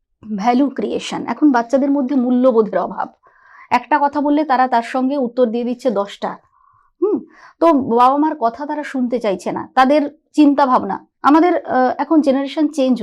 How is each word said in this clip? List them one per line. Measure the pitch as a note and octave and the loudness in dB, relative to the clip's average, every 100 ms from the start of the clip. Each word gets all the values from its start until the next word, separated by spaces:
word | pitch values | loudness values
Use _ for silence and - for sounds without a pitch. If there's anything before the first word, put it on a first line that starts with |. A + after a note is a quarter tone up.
| _ _ | _ _
ভ্যালু | G#3+ G#3 A#3 B3 C#4+ | -10 -4 0 2 0
ক্রিয়েশন। | - G#3+ F#3+ - E3+ - | -2 -6 -6 -8 -8 -8
এখন | A#3+ D4+ | 0 2
বাচ্চাদের | A#3+ A#3 C4+ C#4+ | 2 0 0 0
মধ্যে | C#4+ B3+ C#4 | 0 0 -2
মূল্যবোধের | A#3+ B3 C4 A3+ G3+ F#3 | 0 2 2 2 2 -2
অভাব, | F3+ - - _ _ _ _ - - | -4 -8 -12 _ _ _ _ -20 -2
একটা | B3 - D4 | -2 0 0
কথা | C#4+ D4 | 0 0
বললে | C#4+ D4 D#4 | 0 0 2
তারা | B3 B3+ | 0 2
তার | A#3+ A#3 | 0 -2
সঙ্গে | C4 C4 C#4+ | -2 -2 -2
উত্তর | A#3+ A#3+ A#3+ | -2 0 0
দিয়ে | A#3+ B3 | 0 -4
দিচ্ছে | B3 C4 | -4 -2
দশটা। | G3+ G3+ - G#3 - _ _ _ _ _ - | -2 -4 -8 -10 -10 _ _ _ _ _ -4
হুম, | G4+ D#4+ - _ - - | -2 -2 -6 _ -20 -2
তো | E4 | 2
বাবা | C#4+ A3 A#3 B3+ C#4+ | 2 0 2 4 2
মার | D#4 D4+ | 0 0
কথা | A#3 A#3 D4 | -4 -4 -8
তারা | D4+ | -8
শুনতে | C#4+ C4+ B3 B3 | -6 -6 -4 -2
চাইছে | G#3+ F#3 G#3+ | -2 -4 -6
না, | F#3+ - - | -8 -4 0
তাদের | C4 D4+ D4 - _ | 2 2 0 -8 _
চিন্তা | - C#4+ C#4+ C4 | 2 4 4 2
ভাবনা, | A#3 G3+ - - _ | 0 -2 -8 -12 _
আমাদের, | C4+ D#4 F4 F4 - | 2 4 4 0 -2
আহ, | B3+ B3+ - | 0 0 -2
এখন | C#4 D#4+ | 0 2
জেনারেশন | C#4 C4 C#4 D#4+ D4 | 2 0 -2 -2 -2
চেঞ্জ | D4 C4 G#3+ | 0 0 0